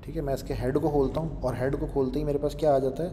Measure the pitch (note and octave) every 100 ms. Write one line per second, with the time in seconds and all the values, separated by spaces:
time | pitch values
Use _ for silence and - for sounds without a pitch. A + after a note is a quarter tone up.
0 | - D#3+ C#3+ C3 - C3+ B2 D3 D#3 D3
1 | C3 D3 D#3+ - B2 A2+ C3 C#3+ D3 C#3
2 | C3 D3+ D3+ C#3+ D3 C#3+ D#3+ C3+ C3 B2+
3 | F3